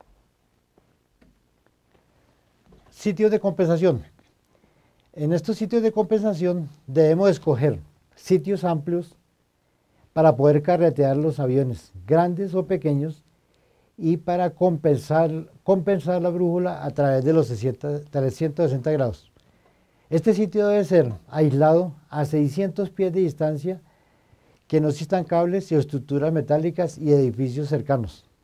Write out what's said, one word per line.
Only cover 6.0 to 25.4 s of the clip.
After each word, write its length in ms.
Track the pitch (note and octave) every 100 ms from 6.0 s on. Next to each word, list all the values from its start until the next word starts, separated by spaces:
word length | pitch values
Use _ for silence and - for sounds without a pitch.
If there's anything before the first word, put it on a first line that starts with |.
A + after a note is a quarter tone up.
| G#3 A3 G#3+ E3 F3+ F3 D3+ - -
debemos 440 | C#3 D#3 E3 G3
escoger 500 | E3+ D#3 A#2+ C#3+ G#2+ - _ _
sitios 500 | _ - F3+ D3+ F#3+
amplios 500 | F3 D#3+ D#3+ F3 F3 _ _ _ _ _ _ _ _ _ _
para 220 | D#3+ D#3+ B2
poder 260 | C#3+ D3
carretear 560 | D3 F3 E3+ C3+ C#3 C#3
los 200 | D#3 D3
aviones, 540 | C3 C3+ B2+ A#2 - F#2 F#2+
grandes 480 | D#3+ F3 F3 G3
o 120 | F#3 F3+
pequeños, 560 | F3+ D3+ C#3+ D#3 D3+ _ _ _ _ _ _ _ -
y 180 | E3 E3+
para 380 | F3+ F3 F3+
compensar, 960 | - F3+ D#3+ D#3+ C#3 - D#3 E3 D#3+ - _
compensar 600 | - G3 E3+ F#3+ D3 F3+
la 80 | F3
brújula 520 | F3 F3 F3 F3+ D#3
a 80 | C#3+
través 320 | - C#3+ C3 C3+
de 80 |
los 140 | D#3+ A#2
trescientos 1200 | A2+ B2+ A#2+ D3 D3 D3 C#3+ C3+ - D#3+ D3 D#3
sesenta 200 | C3+ D#3
grados. 400 | D3+ B2 - _ _ _ _ _ _ _ _ -
Este 240 | D#3+ A3
sitio 360 | G3 G#3 G#3 G#3
debe 160 | G#3
ser 280 | D#3+ F3+ B2+ G2+ -
aislado 640 | D3 D3+ C3+ D#3 E3 F3+ - _
a 160 | D3
seiscientos 640 | D3 D3+ C#3+ F#3 G3 G3 F#3+
pies 240 | - F#3
de 80 | F3+
distancia, 600 | F3 - D#3 D3+ E3 F#3 _ _ _ _ _ _ _ _ _
que 140 | D#3
no 80 | D3+
existan 360 | D3 D3+ F#3
cables 460 | E3 E3+